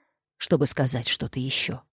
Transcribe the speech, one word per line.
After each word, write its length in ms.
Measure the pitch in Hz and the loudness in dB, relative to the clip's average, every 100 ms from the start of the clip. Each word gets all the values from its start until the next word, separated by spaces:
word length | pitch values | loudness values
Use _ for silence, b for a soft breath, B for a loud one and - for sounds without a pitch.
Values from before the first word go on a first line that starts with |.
| _ _ _ _ | _ _ _ _
чтобы 300 | - 160 143 | 0 2 4
сказать 400 | - 131 123 120 | 2 0 0 0
что-то 320 | - 139 131 | -2 -2 -4
еще". 420 | 127 - - 127 - | -2 -2 -2 -4 -12